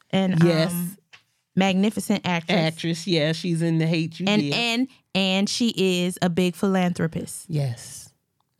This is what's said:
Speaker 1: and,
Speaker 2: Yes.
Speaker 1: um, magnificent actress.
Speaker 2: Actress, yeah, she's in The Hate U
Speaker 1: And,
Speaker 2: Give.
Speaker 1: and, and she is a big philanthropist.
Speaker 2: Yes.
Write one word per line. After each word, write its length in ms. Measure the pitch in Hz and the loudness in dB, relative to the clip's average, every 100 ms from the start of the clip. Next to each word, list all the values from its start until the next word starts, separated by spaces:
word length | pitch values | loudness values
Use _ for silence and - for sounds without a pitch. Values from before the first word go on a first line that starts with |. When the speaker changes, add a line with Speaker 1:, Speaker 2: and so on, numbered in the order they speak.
| _ | _
Speaker 1:
and, 320 | 190 190 160 | 0 2 4
Speaker 2:
Yes. 300 | 170 160 165 | 4 4 0
Speaker 1:
um, 240 | 175 175 - _ - _ _ _ | -2 -6 -10 _ -20 _ _ _
magnificent 680 | - 190 185 202 202 - 208 180 | 0 2 2 2 0 -2 0 0
actress. 320 | 175 165 190 | -2 0 2
Speaker 2:
Actress, 480 | 160 160 170 160 196 | 2 0 -4 -4 0
yeah, 260 | 170 151 | 0 2
she's 280 | 160 180 160 | 0 -2 0
in 180 | 165 165 | 0 2
The 80 | 160 | 2
Hate 320 | 170 165 - | 0 -2 -4
U 60 | 180 | 0
Speaker 1:
And, 140 | 208 | 2
Speaker 2:
Give. 120 | 143 | 2
Speaker 1:
and, 340 | 170 233 233 262 - _ | 0 0 -2 -4 -6 _
and 340 | 190 190 190 202 | -2 0 0 0
she 200 | - 233 - | 0 -2 2
is 420 | 190 180 180 180 | 0 2 0 0
a 80 | 180 | 0
big 240 | 170 180 - | 2 0 0
philanthropist. 880 | 202 190 180 175 165 170 185 - - | 0 2 0 0 -2 -4 -10 -12 -6
Speaker 2:
Yes. 600 | 156 135 117 - - - _ _ _ _ | -2 -2 -4 -12 -18 -20 _ _ _ _